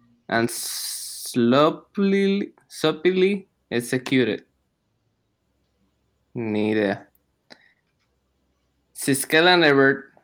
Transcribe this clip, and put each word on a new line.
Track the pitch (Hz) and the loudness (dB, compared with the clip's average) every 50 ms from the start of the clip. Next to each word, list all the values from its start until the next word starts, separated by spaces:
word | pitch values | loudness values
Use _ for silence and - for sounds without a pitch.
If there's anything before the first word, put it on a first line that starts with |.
| _ _ _ _ _ - | _ _ _ _ _ -4
and | - 113 113 117 | -2 -2 -2 -2
sloppily, | - - - - - - - - - - - - - - - - - 127 117 117 123 139 151 165 170 170 - _ _ - 196 196 196 196 196 196 196 202 - - - _ _ _ | -4 -8 -10 -10 -10 -10 -10 -10 -10 -12 -12 -14 -14 -14 -14 -6 -2 0 2 2 4 4 4 2 0 -2 -10 _ _ -2 0 0 2 2 2 0 0 -2 -4 -8 -12 _ _ _
sloppily | - - - 156 156 156 - 180 185 185 185 196 202 190 - _ _ _ _ - | -8 -4 -2 -2 -2 -2 -2 0 2 2 2 0 0 -2 -8 _ _ _ _ -8
executed. | - 117 120 - - 127 127 - 139 131 123 107 98 - - _ _ _ _ _ _ _ _ _ _ _ _ _ _ _ _ _ _ _ _ _ _ _ _ _ _ _ _ _ _ _ _ _ _ _ _ _ - | -6 -6 -4 -4 -4 -6 -4 -2 0 0 2 0 -2 -4 -8 _ _ _ _ _ _ _ _ _ _ _ _ _ _ _ _ _ _ _ _ _ _ _ _ _ _ _ _ _ _ _ _ _ _ _ _ _ -12
Ni | 127 117 110 104 104 107 107 107 | -8 -6 -4 -2 -2 -2 0 0
idea. | 107 104 98 101 - - _ _ _ _ _ _ _ _ _ - - _ _ _ _ _ _ _ _ _ _ _ _ _ _ _ _ _ _ _ _ _ _ _ _ _ _ _ | 0 0 0 -2 -4 -8 _ _ _ _ _ _ _ _ _ -20 -20 _ _ _ _ _ _ _ _ _ _ _ _ _ _ _ _ _ _ _ _ _ _ _ _ _ _ _
Siskel | - - - 139 135 - - - 156 165 | -6 -4 -2 -2 -2 -2 0 2 4 4
and | 185 180 175 165 | 6 4 4 4
Ebert | 151 143 139 135 135 139 - - - _ _ | 4 6 6 4 4 2 0 -4 -16 _ _